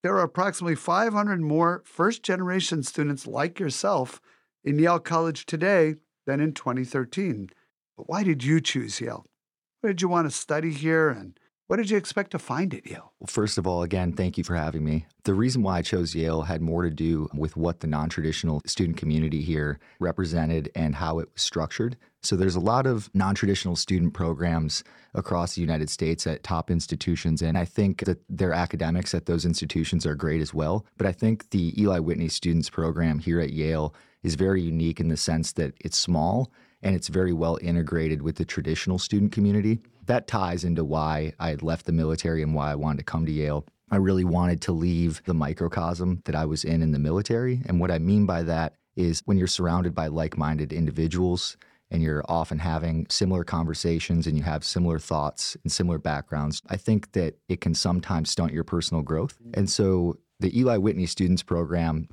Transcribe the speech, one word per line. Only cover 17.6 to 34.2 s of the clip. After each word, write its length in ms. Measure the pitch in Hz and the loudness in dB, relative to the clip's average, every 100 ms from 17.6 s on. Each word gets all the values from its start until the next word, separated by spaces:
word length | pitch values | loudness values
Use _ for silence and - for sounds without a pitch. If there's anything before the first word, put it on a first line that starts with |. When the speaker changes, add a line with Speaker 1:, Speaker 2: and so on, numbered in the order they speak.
| 85 82 | -2 -2
Speaker 2:
the 80 | 80 | -2
non-traditional 760 | 76 78 - 78 76 82 73 - | -2 -2 -2 -4 -2 -2 -2 -4
student 320 | - 90 80 | -2 -2 -2
community 440 | 76 76 78 76 | 0 0 0 -2
here 380 | 80 78 73 71 - - | -2 -2 -2 -6 -12 -4
represented 720 | 87 82 90 82 78 82 73 - | -2 -2 -2 0 0 0 -2 -2
and 200 | 80 71 | -2 -2
how 240 | 82 80 | -2 -4
it 100 | 80 | -6
was 80 | - | -6
structured. 540 | - 85 78 - 113 123 _ _ | -4 -2 -4 -2 -4 -6 _ _
So 120 | - 90 | 2 4
there's 200 | 95 87 | 6 4
a 60 | |
lot 260 | - - 131 | 4 4 4
of 220 | 117 - | 0 0
non-traditional 640 | 95 95 98 101 95 92 85 | 2 2 2 2 2 0 -2
student 360 | - 92 85 | 0 2 2
programs 720 | - 85 73 85 82 78 - - - _ | 2 -2 0 0 0 0 -4 -8 -18 _
across 420 | - - 87 87 - | -8 -2 -2 -2 -2
the 60 | |
United 280 | 85 80 78 | 0 0 -2
States 380 | - 80 82 - | -2 0 0 -2
at 160 | 78 | -4
top 260 | - 85 - | -2 -4 0
institutions, 720 | 85 - 78 - 82 82 80 | 0 0 -4 -2 0 0 0
and 160 | 82 90 | 0 0
I 60 | |
think 420 | 87 - 98 90 - | 0 0 0 0 -2
that 160 | 87 - | -2 -4
their 260 | 92 92 | -2 0
academics 600 | 82 87 82 80 87 85 | 2 0 -2 0 0 0
at 140 | 85 - | -2 0
those 180 | 85 85 | 0 0
institutions 600 | 82 80 85 78 87 82 | 0 -2 -2 0 0 0
are 100 | 73 | -2
great 260 | 80 80 | -2 0
as 120 | 73 | -2
well. 320 | 76 78 101 - - | -2 -2 -2 -6 -2
But 100 | 98 | -2
I 60 | |
think 380 | 92 110 110 - | 2 2 0 0
the 280 | 98 85 104 | 0 0 2
Eli 180 | 104 90 | 2 2
Whitney 280 | 80 82 82 | 0 0 -2
Students 420 | - 87 82 76 | -2 2 2 0
Program 500 | - 80 80 82 76 | -2 -2 2 0 0
here 200 | 87 85 | 0 0
at 140 | 76 | 0
Yale 400 | 76 78 80 76 - _ _ | -2 0 0 -2 -6 _ _